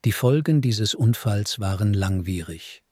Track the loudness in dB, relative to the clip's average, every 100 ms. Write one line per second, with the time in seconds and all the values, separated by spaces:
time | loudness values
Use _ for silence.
0 | 0 2 2 2 4 2 2 0 -2 2
1 | 2 2 0 -2 -4 -4 -2 0 0 2
2 | 0 -2 -2 -6 -6 -12 -16 -20 _